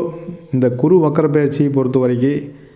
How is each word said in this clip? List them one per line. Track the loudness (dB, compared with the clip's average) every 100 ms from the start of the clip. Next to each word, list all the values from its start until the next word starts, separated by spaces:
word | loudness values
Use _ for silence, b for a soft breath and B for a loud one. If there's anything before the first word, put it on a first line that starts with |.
| 0 -8 -14 -16 -6
இந்த | 0 0
குரு | 0 2 4
வக்கர | 4 2 0
பெயர்ச்சியை | 2 0 0 0
பொறுத்த | 0 0 0
வரைக்கும் | 0 0 0 -2 -6 B B